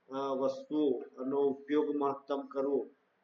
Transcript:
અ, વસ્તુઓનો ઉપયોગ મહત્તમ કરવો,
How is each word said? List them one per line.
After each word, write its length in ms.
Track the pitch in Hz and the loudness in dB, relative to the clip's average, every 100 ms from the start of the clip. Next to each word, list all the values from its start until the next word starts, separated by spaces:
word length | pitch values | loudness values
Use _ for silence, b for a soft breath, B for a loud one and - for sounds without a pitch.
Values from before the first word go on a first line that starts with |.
| - | -10
અ, 240 | 135 139 | -4 -2
વસ્તુઓનો 1080 | 131 135 - - 151 147 120 - 127 131 143 | 0 0 -2 -4 0 2 2 -4 -8 -2 2
ઉપયોગ 560 | 143 131 - 147 147 147 | 2 2 0 2 2 2
મહત્તમ 500 | 139 135 - 139 131 | 0 -2 -4 -4 -4
કરવો, 440 | 139 139 131 104 - _ _ | -2 0 0 -2 -10 _ _